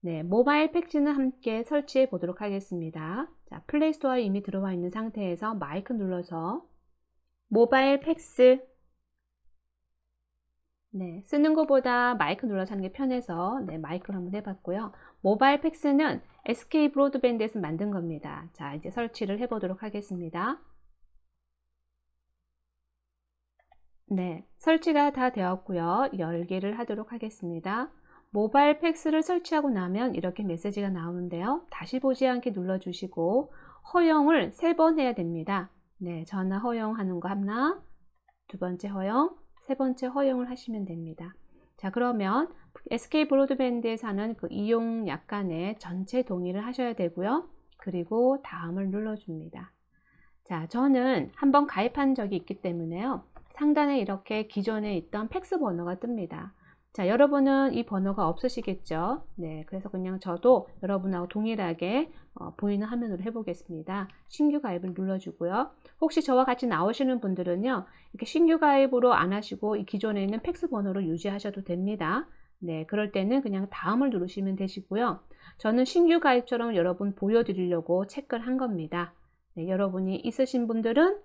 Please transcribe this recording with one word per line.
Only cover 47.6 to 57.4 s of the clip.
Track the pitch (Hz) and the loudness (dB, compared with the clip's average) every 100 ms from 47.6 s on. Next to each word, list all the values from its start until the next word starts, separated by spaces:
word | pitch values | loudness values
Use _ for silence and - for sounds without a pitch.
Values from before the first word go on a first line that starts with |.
| _ _ | _ _
그리고 | - 185 170 220 247 277 | -8 -6 -2 2 2 2
다음을 | 277 170 170 180 196 | -4 -10 -6 -4 -2
눌러줍니다. | 196 214 214 214 160 160 - 180 _ _ _ _ _ - _ _ | -4 -4 -8 -8 -12 -12 -16 -18 _ _ _ _ _ -20 _ _
자, | 175 165 | -8 -4
저는 | 233 269 262 254 247 - - | 0 4 4 4 2 -2 0
한번 | 285 277 285 | 4 4 4
가입한 | - 226 294 277 262 | 0 -2 2 2 2
적이 | 202 190 | 0 -4
있기 | 170 190 | -4 -6
때문에요. | 185 170 165 170 240 262 - - - - | -4 -4 -6 -6 -4 -6 -8 -20 -20 0
상단에 | 294 294 294 277 | 2 4 4 2
이렇게 | 196 196 - 214 214 | 0 -4 -4 -4 -2
기존에 | 202 202 220 214 190 | -2 -2 -2 -2 -4
있던 | 170 208 226 | -4 -6 -4
팩스 | 370 370 370 | -6 -4 -2
번호가 | 262 175 175 190 | -2 -2 -4 -6
뜹니다. | 240 233 175 160 185 - - _ _ | -4 -4 -6 -8 -14 -18 -20 _ _
자, | - 185 | -2 2
여러분은 | 233 285 285 | 6 6 6